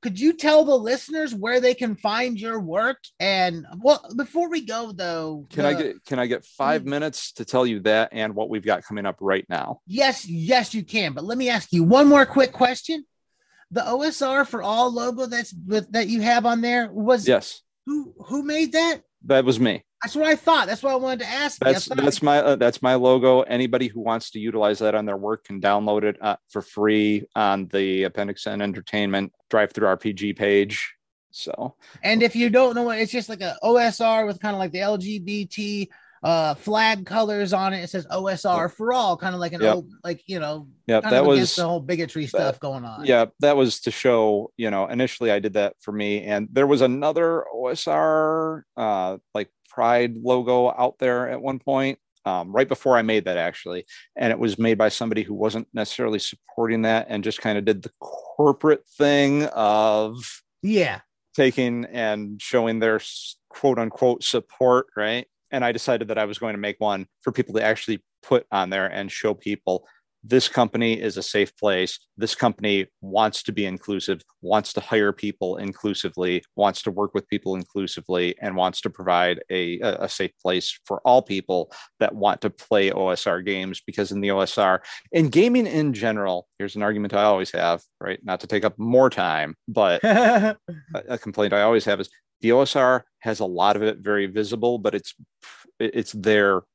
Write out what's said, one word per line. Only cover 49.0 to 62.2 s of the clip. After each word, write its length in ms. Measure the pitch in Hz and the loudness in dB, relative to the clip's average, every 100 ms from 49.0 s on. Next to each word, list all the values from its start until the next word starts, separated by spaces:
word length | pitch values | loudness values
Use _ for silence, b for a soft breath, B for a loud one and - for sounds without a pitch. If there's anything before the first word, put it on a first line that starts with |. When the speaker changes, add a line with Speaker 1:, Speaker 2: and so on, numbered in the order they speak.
| 92 95 _ 107 | -2 -6 _ -8
Speaker 2:
like, 160 | 101 _ _ | -8 _ _
Pride 440 | - 117 120 120 113 | -2 2 4 2 -2
logo 480 | 117 127 120 123 123 - | 0 0 4 2 2 2
out 220 | 127 - | -2 0
there 300 | 127 123 123 | -2 0 -2
at 120 | 127 | -6
one 160 | 135 135 | -6 -6
point, 400 | - 135 135 135 _ _ - | -2 0 -2 -4 _ _ -4
um, 260 | 92 87 | -4 -2
right 160 | 104 135 | 0 0
before 300 | 131 135 120 | 0 4 4
I 60 | |
made 200 | 113 110 | 4 0
that, 140 | 92 87 | 0 -2
actually. 480 | 85 - - 90 - B B - | -2 -6 -12 -12 -12 B B -4
And 120 | 120 | -2
it 40 | 113 | 0
was 220 | 117 98 | -2 0
made 180 | 113 107 | 2 4
by 120 | 107 | 2
somebody 340 | - 113 110 | 0 -4 -4
who 100 | 92 | -6
wasn't 320 | 101 107 113 113 | -4 -4 -4 -10
necessarily 460 | 113 107 - 120 107 | -8 -8 -4 -4 -2
supporting 600 | - - _ - 113 113 | -6 -12 _ -4 -2 0
that 240 | 113 113 113 | 2 0 -2
and 160 | 107 | -6
just 160 | 101 - | -6 -4
kinda 220 | 113 104 | -4 -2
did 200 | 101 104 | 0 0
the 100 | - _ | -2 _
corporate 840 | - - - - 147 139 156 147 _ _ | -16 -14 -16 2 2 4 2 2 _ _
thing 480 | 143 143 139 143 151 | 2 4 4 2 -2
of 720 | - 107 107 110 107 110 120 113 - _ _ | 0 2 4 4 2 -2 -6 -14 -16 _ _
Speaker 1:
Yeah. 380 | 190 214 156 107 _ _ _ | -2 0 0 -4 _ _ _
Speaker 2:
taking 520 | - 135 127 127 120 120 | 2 2 4 -2 -2 -6
and 560 | 120 113 107 | -4 -2 -2